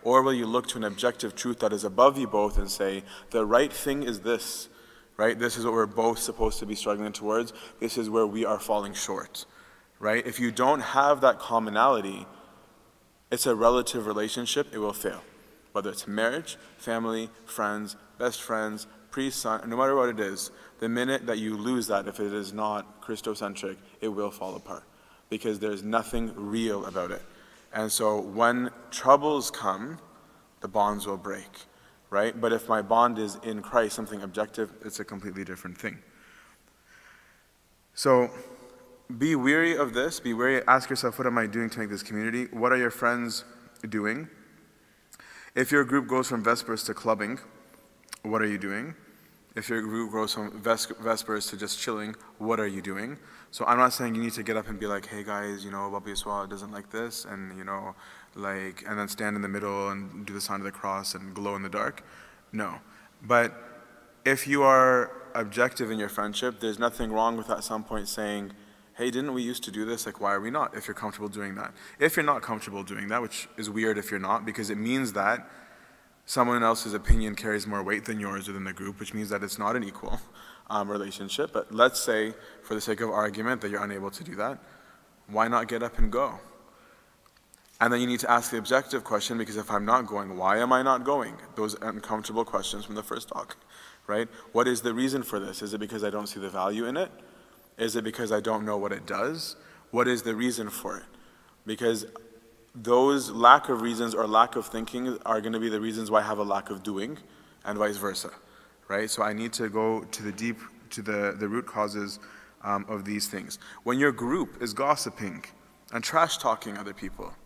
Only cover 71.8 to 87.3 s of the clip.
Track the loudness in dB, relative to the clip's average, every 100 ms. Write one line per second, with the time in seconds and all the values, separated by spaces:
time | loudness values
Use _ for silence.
71.8 | -20 2 2 4 2 0 -2 -6 -6 -8
72.8 | -8 -8 -4 -2 -2 -8 -12 -8 -6 0
73.8 | 0 0 -2 -4 0 0 -2 -6 -4 -2
74.8 | 0 0 0 2 2 2 -2 -20 -20 -20
75.8 | -20 -20 _ _ -6 2 4 6 4 2
76.8 | 0 -4 6 8 8 -4 -2 -2 -2 -4
77.8 | -2 -2 -2 -6 -4 -6 -6 -8 -8 -8
78.8 | -10 -8 -8 -6 -4 -4 -4 -2 -2 0
79.8 | -4 -8 -4 -4 -4 -20 -20 -20 -6 -4
80.8 | -2 -2 -4 -8 -8 -4 -2 -2 -4 4
81.8 | 4 4 0 2 0 -4 -18 -20 -6 -4
82.8 | -2 -2 0 2 0 0 -2 -2 -2 -4
83.8 | -4 -4 -6 -8 -12 -4 -4 -4 -14 -20
84.8 | -20 -20 _ _ -6 0 4 4 2 -2
85.8 | -4 4 4 6 0 -2 -16 -20 -20 -20
86.8 | -20 -20 _ _ _